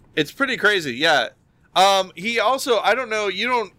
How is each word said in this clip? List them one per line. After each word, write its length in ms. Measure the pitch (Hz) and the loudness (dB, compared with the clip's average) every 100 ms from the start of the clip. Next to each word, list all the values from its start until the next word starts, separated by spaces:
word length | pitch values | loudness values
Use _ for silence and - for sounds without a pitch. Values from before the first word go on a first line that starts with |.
| _ | _
It's 180 | - 151 | -6 -6
pretty 240 | - 269 220 | -4 -4 0
crazy, 380 | 208 202 147 | 0 0 -2
yeah. 340 | 120 160 143 113 - _ _ _ | -2 2 2 0 -6 _ _ _
Um, 380 | 170 196 196 185 | 2 4 4 0
he 240 | - 208 233 | -6 -6 -2
also, 380 | 214 262 277 220 | 0 0 0 0
I 140 | 180 | 2
don't 140 | 233 240 | 0 -2
know, 180 | 214 208 | -4 -4
you 180 | 185 240 | -4 -2
don't, 260 | 240 208 | -2 -4